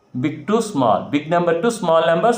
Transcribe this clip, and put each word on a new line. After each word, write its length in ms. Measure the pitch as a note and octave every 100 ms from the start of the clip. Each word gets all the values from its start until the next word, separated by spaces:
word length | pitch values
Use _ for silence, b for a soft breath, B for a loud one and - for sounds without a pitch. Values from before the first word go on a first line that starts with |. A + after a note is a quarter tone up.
| _
big 220 | B2 C#3+ - -
to 80 | A3+ -
small, 280 | C#3 A#2 F#2 -
big 100 | C#3+ D3+
number 200 | F3 E3+ E3
to 80 | A#3 A#3
small 240 | F3 E3 E3
number, 200 | E3+ A3+